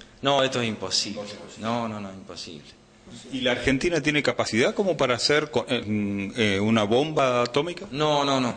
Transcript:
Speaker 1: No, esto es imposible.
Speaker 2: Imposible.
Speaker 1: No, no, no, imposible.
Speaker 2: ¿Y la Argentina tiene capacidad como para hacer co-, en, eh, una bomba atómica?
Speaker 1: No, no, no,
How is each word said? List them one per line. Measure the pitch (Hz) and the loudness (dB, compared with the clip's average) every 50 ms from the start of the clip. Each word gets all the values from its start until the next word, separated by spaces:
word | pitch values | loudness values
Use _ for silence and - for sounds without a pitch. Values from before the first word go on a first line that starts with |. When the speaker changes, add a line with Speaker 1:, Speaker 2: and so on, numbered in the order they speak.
| - - - - | -20 -20 -14 -4
Speaker 1:
No, | - 139 143 139 | 0 2 2 4
esto | 135 127 - 123 | 2 2 0 -2
es | 120 110 | -2 -2
imposible. | 104 95 95 92 - - - 107 104 107 | -4 -4 -4 -4 -2 -2 -2 -4 -6 -8
Speaker 2:
Imposible. | 104 104 - - - - - - | -10 -10 -12 -14 -16 -16 -14 -8
Speaker 1:
No, | 104 113 120 120 117 113 | -6 -4 -4 -4 -4 -6
no, | 107 104 | -8 -8
no, | 101 95 | -10 -12
imposible. | 95 95 - 95 87 80 - 95 82 71 67 - - - - _ _ - - - - - - - | -14 -16 -16 -16 -16 -14 -14 -14 -16 -16 -18 -20 -20 -20 -20 _ _ -20 -20 -20 -20 -20 -14 -10
Speaker 2:
¿Y | 277 254 | -6 -2
la | 123 123 | 0 0
Argentina | 120 - - 135 135 131 - 175 170 156 | 0 2 2 2 2 2 2 0 0 2
tiene | 139 151 151 147 | 0 2 0 2
capacidad | 123 123 - - 107 - 110 110 139 202 214 | 2 2 0 0 -2 0 2 2 2 2 2
como | - 202 185 160 | 0 0 0 2
para | 143 139 123 120 | 2 2 2 2
hacer | 113 - - 147 151 151 147 | 0 2 2 2 2 2 2
co-, | - 123 - - | -2 -2 0 0
en, | 127 117 110 104 107 104 104 101 101 98 98 98 - | -2 -2 0 -2 -2 0 0 -2 -2 -4 -4 -4 0
eh, | 120 110 104 95 98 | 0 2 2 2 2
una | 104 110 113 113 | 2 4 4 4
bomba | 104 101 113 127 151 160 151 147 135 127 123 123 | 4 4 4 2 2 2 2 2 2 2 2 2
atómica? | 120 120 - 139 156 175 170 - - - | 0 2 0 0 0 0 -6 -8 -12 -10
Speaker 1:
No, | 131 143 151 151 147 143 139 | -4 -2 0 2 2 2 2
no, | 139 135 131 | 2 2 2
no, | 127 117 - | 0 -2 -4